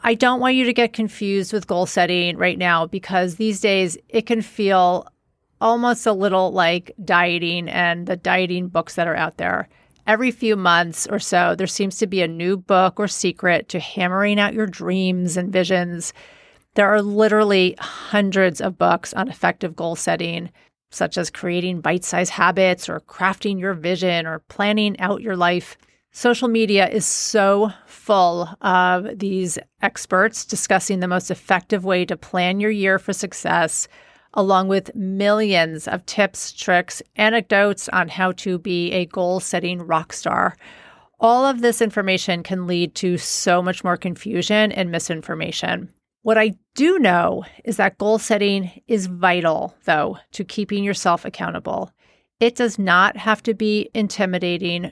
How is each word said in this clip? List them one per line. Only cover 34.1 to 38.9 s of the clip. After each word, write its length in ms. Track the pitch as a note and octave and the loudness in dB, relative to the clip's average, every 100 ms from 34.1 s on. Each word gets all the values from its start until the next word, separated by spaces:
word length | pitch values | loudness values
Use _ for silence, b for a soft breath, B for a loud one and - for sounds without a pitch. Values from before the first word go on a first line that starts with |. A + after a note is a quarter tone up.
| b b | b b
along 340 | - G3 F#3+ F#3+ | -2 2 4 4
with 260 | F#3+ F#3+ | 0 -2
millions 920 | - F#3+ F#3+ G3+ G#3+ G#3+ F#3 D#3+ D#3+ - | -6 -6 0 2 2 2 2 2 -2 -6
of 160 | F3+ | -6
tips, 480 | - - G3 - - | -4 0 0 -2 -14
tricks, 480 | - - F3+ F3+ - - - | -8 0 0 0 -8 -10 0
anecdotes 720 | G#3+ A3+ G3+ G3+ G#3 G3 - | 2 2 2 2 2 0 -2
on 180 | F#3 E3+ | -2 -2
how 240 | - F#3 | 0 -2
to 260 | F3+ - F3+ | -2 -4 -4
be 340 | F#3 F3 F3 | -4 -4 -2